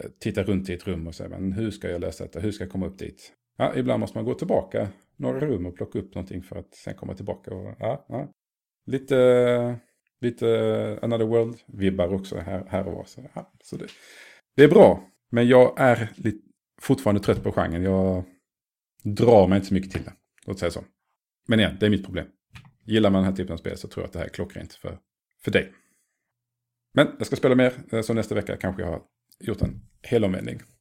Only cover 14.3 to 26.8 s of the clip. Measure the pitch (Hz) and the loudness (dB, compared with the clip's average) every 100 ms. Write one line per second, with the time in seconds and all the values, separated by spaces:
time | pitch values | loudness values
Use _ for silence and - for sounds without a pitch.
14.3 | - _ - 147 156 131 90 - _ _ | -20 _ 6 8 10 8 8 -2 _ _
15.3 | 120 120 123 127 - 135 113 107 - 110 | 2 6 8 6 4 2 2 0 -6 -6
16.3 | - - _ _ _ - 131 - 101 - | -6 -10 _ _ _ 0 0 2 2 2
17.3 | 104 107 - 85 82 95 95 95 92 92 | 0 0 -2 -2 0 0 2 2 0 -4
18.3 | _ _ _ _ _ _ _ 110 104 120 | _ _ _ _ _ _ _ -8 2 8
19.3 | 110 92 98 - 95 95 - - - _ | 8 8 4 2 -2 -2 -8 -10 -16 _
20.3 | _ - 95 87 - - _ _ _ _ | _ -12 -6 -4 -6 -12 _ _ _ _
21.3 | _ - 110 92 - 107 98 - 92 - | _ 0 2 2 2 0 0 -2 -10 -10
22.3 | _ _ - - _ - 110 101 95 95 | _ _ -20 -20 _ -2 2 4 4 2
23.3 | 95 92 82 - - - - - 90 - | -2 -6 -8 -10 -10 -12 -12 -10 -8 -10
24.3 | - 104 - 85 - 90 90 _ _ _ | -8 -10 -12 -18 -16 -14 -14 _ _ _
25.3 | _ - 90 - - _ _ _ _ _ | _ -2 0 -2 -8 _ _ _ _ _
26.3 | _ _ _ _ _ | _ _ _ _ _